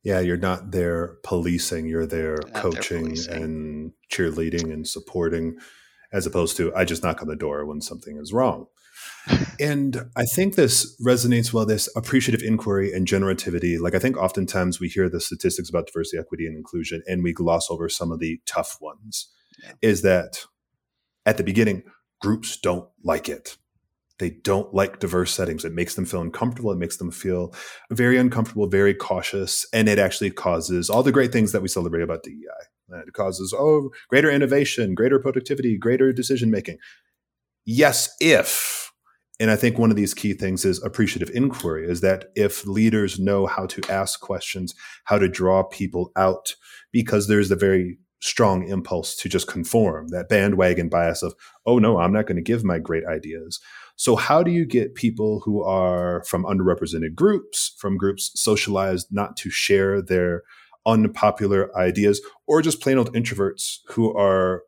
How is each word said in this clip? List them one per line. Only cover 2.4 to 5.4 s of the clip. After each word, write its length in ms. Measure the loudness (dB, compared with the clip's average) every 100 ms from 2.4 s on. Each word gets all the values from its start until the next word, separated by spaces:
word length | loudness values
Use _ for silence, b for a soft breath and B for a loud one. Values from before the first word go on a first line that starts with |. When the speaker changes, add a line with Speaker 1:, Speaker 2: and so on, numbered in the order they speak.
| -8
Speaker 2:
there 100 | -4
Speaker 1:
coaching 420 | -4 -4 -6 -6 -6
Speaker 2:
policing. 360 | -8 -8 -8
Speaker 1:
and 500 | -8 -8 -10 -10 -12 _ _
cheerleading 600 | -4 -2 -2 -4 -4 -6
and 140 | -8 -10
supporting, 720 | -12 -8 -4 -2 -2